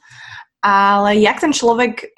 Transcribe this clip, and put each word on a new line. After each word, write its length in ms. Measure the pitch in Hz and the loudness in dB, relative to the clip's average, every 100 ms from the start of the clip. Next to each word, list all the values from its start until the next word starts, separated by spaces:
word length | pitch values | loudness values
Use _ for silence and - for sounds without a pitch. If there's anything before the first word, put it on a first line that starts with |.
| _ - - - - _ | _ -20 -20 -20 -20 _
ale 560 | 202 196 202 202 202 208 | 0 2 2 2 2 2
jak 240 | 208 - | 0 0
ten 160 | 320 - | -2 0
človek, 560 | 233 233 240 233 - | 0 0 -2 -4 -14